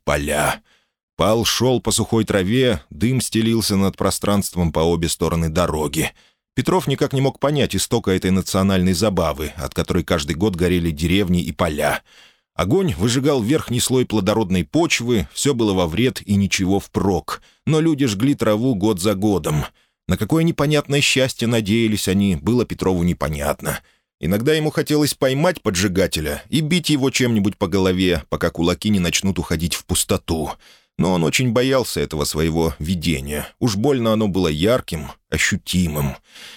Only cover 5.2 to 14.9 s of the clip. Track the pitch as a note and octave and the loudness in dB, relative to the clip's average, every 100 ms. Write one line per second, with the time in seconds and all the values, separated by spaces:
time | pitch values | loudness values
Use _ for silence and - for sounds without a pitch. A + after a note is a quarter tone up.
5.2 | E2 E2 E2 E2 E2 D2+ D2+ D2+ - - | -2 0 -2 0 0 -2 -4 -4 -6 -8
6.2 | _ _ _ - C#3+ F3+ D3 C3 C#3+ C3+ | _ _ _ -4 0 0 0 -2 0 0
7.2 | C3+ - C#3 D3 G2 F#2+ - A#2 G2 F#2 | 0 0 0 2 0 0 0 -2 0 0
8.2 | F#2 F#2 - F#2+ G2 F#2+ F2+ E2+ G#2+ F2+ | 2 0 0 0 2 2 2 2 0 2
9.2 | D#2+ C#2+ D2 - C2 - D#2+ F2 - F2 | 0 -2 -8 -6 -6 -4 -2 -2 0 -2
10.2 | C#2+ D#2+ G#2+ E2+ F2 F2+ E2+ D2 E2 G2 | -2 -2 -2 0 0 2 0 -2 0 2
11.2 | F2+ F2 - - F2 D2 D2 C#2 - - | 2 0 -2 -2 -2 0 -2 -4 -8 -20
12.2 | - _ _ - F2+ F3+ F#3 D#2 A#2 B2+ | -20 _ _ -4 0 2 0 0 0 0
13.2 | C#3 C#3 G#2 D#3 - A#2+ - B2+ - G#2 | 0 0 0 -2 -2 -4 0 0 0 0
14.2 | F#2+ G#2+ F#2 F#2 E2 D3+ E3+ | 0 0 0 0 0 0 0